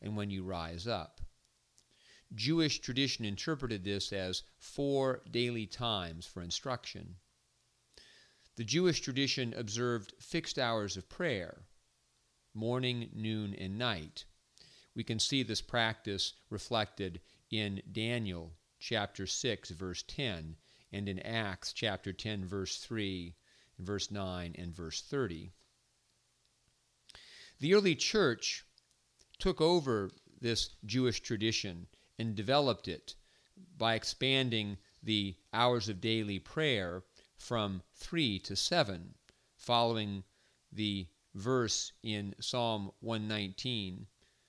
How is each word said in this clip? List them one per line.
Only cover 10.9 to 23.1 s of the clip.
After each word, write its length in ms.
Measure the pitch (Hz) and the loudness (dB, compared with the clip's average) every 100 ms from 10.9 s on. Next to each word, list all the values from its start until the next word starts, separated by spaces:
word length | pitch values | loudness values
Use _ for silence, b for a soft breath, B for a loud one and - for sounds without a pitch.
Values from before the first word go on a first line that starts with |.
| 92 | -4
of 140 | - | -8
prayer, 580 | - 175 104 82 - - - _ _ _ _ _ _ _ | -2 0 0 -4 -10 -20 -20 _ _ _ _ _ _ _
morning, 560 | 107 113 127 127 120 113 | -4 0 2 2 0 -4
noon, 420 | 107 110 107 101 | -4 0 0 -2
and 240 | - 95 104 | -4 -4 -2
night. 460 | 123 90 78 - - _ _ B B B B 120 | 0 -2 -4 -12 -16 _ _ B B B B -6
We 80 | |
can 160 | 113 113 | -2 0
see 240 | - 139 | 2 2
this 180 | 113 107 | 2 -2
practice 760 | - 120 113 110 107 98 - B - | 0 2 2 0 -4 -2 -4 B -8
reflected 720 | 104 - 117 107 - 95 85 b b _ | -8 0 0 0 -2 -4 -4 b b _
in 340 | 110 104 98 - | -2 0 -2 -4
Daniel 640 | 110 113 120 104 85 82 80 _ - | -4 0 0 -2 -4 -8 -14 _ -14
chapter 480 | - 113 104 - 95 | -2 0 0 -4 -4
six, 420 | - 127 101 - | -2 0 -2 -6
verse 320 | 85 92 85 | -8 -6 -6
ten, 520 | - - 127 85 80 78 b b b | -6 -4 -2 -4 -8 -12 b b b
and 200 | 101 101 | -4 -2
in 100 | 92 | -4
Acts 540 | - 113 104 95 - | -2 -2 -2 -4 -6
chapter 400 | - 113 95 98 | -2 -2 0 -4
ten, 320 | 90 110 104 90 | -6 -4 -4 -2
verse 320 | 98 92 - | -2 -4 -6
three, 580 | - 113 98 | -4 -2 -2